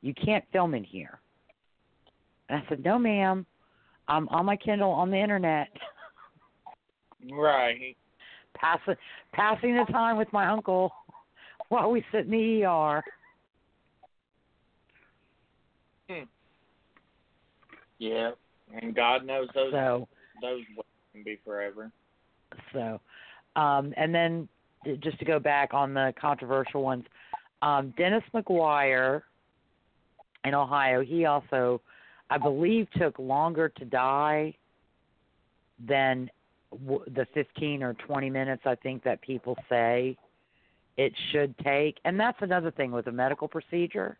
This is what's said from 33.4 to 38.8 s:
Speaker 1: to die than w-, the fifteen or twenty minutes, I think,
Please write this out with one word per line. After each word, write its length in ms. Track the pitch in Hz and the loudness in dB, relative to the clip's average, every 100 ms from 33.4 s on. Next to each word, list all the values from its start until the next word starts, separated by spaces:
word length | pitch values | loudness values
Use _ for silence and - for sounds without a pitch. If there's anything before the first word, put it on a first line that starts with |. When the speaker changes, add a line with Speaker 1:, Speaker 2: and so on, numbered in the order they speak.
| 160 160 160 | 0 0 -2
Speaker 1:
to 160 | - 127 | -2 -4
die 680 | 127 127 139 151 151 156 - _ _ _ _ _ _ _ _ _ _ _ _ 117 | 0 2 2 2 0 -2 -6 _ _ _ _ _ _ _ _ _ _ _ _ -2
than 420 | 139 135 127 127 - _ _ _ 123 135 | 2 2 0 -4 -12 _ _ _ -14 -6
w-, 180 | 131 - 127 | -6 -4 -6
the 100 | 127 | -4
fifteen 480 | - 139 - 151 143 | -4 -6 -4 -4 -4
or 120 | 131 | -4
twenty 360 | 117 - 143 135 | -6 -6 -4 -2
minutes, 340 | 135 135 131 - | -2 -4 -2 -2
I 100 | |
think, 280 | 123 | -2